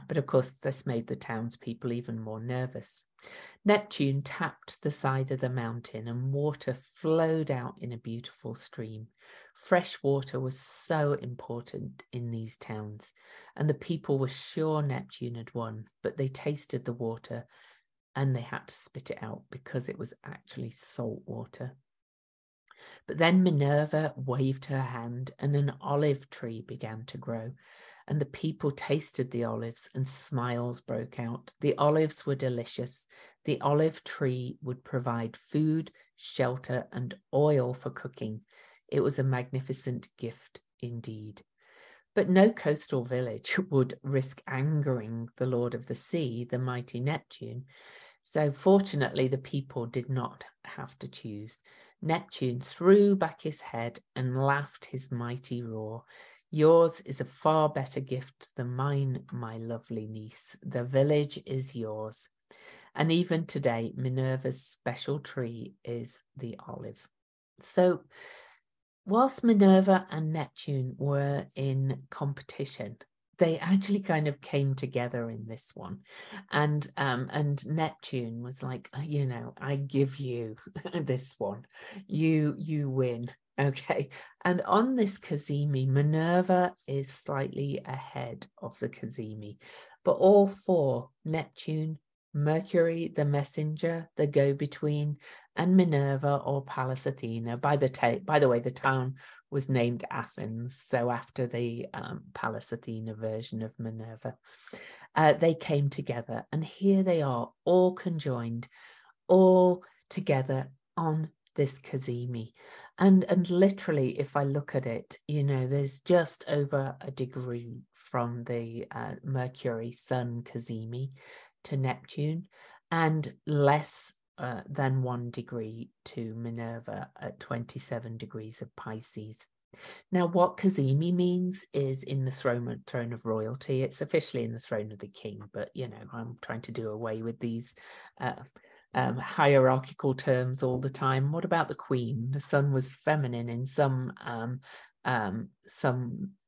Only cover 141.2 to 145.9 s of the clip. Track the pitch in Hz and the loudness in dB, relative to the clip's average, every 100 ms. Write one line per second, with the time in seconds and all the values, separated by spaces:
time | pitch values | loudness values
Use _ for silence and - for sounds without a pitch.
141.2 | 139 165 185 165 151 - - 127 117 113 | 2 0 0 2 0 -4 -2 -2 0 -4
142.2 | 123 139 - 143 139 131 131 - 151 151 | -2 -2 2 4 4 2 0 -2 0 2
143.2 | 127 120 117 117 131 - 139 131 127 95 | 0 -2 -4 -4 0 4 4 2 -4 -8
144.2 | - 117 117 127 - - - _ 127 123 | -8 -6 -4 -6 -10 -20 -20 _ -2 0
145.2 | 101 110 - _ - - 139 | 0 -4 -8 _ -6 0 0